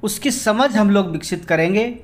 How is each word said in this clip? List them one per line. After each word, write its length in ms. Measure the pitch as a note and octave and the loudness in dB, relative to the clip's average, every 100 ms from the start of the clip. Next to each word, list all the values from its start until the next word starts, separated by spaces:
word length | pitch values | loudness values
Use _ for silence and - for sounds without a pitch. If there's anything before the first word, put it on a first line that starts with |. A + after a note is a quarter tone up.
उसकी 280 | G#3+ - C#4+ | -6 -4 -4
समझ 400 | - - G#3+ C#4 G#3+ | -2 -2 2 2 4
हम 140 | G#3 | 4
लोग 200 | G3+ F#3 | 4 2
विकसित 340 | D#3+ - F3 | -4 -6 -8
करेंगे 440 | - D#3+ E3 G3 A#3 A#3+ | -2 0 2 2 -2 -6